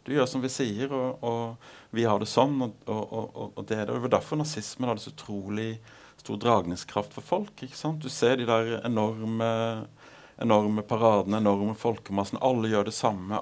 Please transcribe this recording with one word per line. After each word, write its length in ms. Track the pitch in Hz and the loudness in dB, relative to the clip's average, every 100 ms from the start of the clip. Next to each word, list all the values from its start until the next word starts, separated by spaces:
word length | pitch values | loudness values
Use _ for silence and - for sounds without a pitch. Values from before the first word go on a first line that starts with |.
| - | -4
Du 80 | |
gjør 120 | 143 127 | 0 0
som 120 | 135 | -2
vi 80 | 127 | -4
sier, 400 | - 127 101 135 | -2 -4 -4 -4
og, 300 | 139 127 - | -4 -4 -4
og 680 | 120 117 117 120 - - - | -4 -4 -6 -10 -18 -20 -6
vi 120 | 110 117 | 0 2
har 120 | 101 | 2
det 60 | 107 | 2
sånn, 260 | - 135 139 | 4 4 2
og, 100 | 123 - - | -2 -6 -6
og, 140 | 107 | -6
og, 240 | 107 113 107 - | -4 -6 -8 -8
og, 140 | 107 - | -10 -10
og 80 | 104 | -4
det 60 | 107 | -2
er 80 | 104 | -2
det. 40 | |
Og 40 | 123 | -2
det 60 | 120 | 2
var 80 | 117 | 2
derfor 180 | - 156 | 2 -4
nazismen 520 | 151 107 107 - 127 | -4 -6 -8 -6 -4
hadde 120 | 107 | -4
så 100 | - | -6
utrolig 580 | - - 104 98 104 113 113 - - - - | -14 -10 -8 -6 -4 -4 -8 -12 -20 -20 -16
stor 200 | - 101 | -8 -2
dragningskraft 720 | 117 110 85 87 - 104 101 | 4 4 2 -4 -4 -4 -6
for 120 | - - | -8 -2
folk, 280 | 185 202 - 127 | -2 -2 -10 -14
ikke 120 | - | -8
sant? 240 | 151 156 | -6 -6
Du 80 | 127 | -6
ser 280 | - 120 131 | 0 2 4
de 100 | 117 | 2
der 300 | 113 113 113 120 | 2 2 -2 -2
enorme, 600 | 110 107 110 110 113 113 113 113 113 110 - - - - - | 0 0 -2 -4 -2 0 0 -2 -4 -8 -16 -20 -20 -20 -4
enorme 400 | 117 107 104 107 104 | 4 6 6 0 -2
paradene, 480 | 113 113 104 95 107 | 4 6 6 4 2
enorme 380 | 107 98 104 110 | 2 2 0 0
folkemassen. 640 | 117 107 - 98 101 110 | -2 -2 -4 -4 -2 0
Alle 300 | 131 123 110 | 2 2 2
gjør 160 | 107 101 | 2 2
det 60 | - | 0
samme, 400 | 120 98 92 104 | 0 0 -4 -4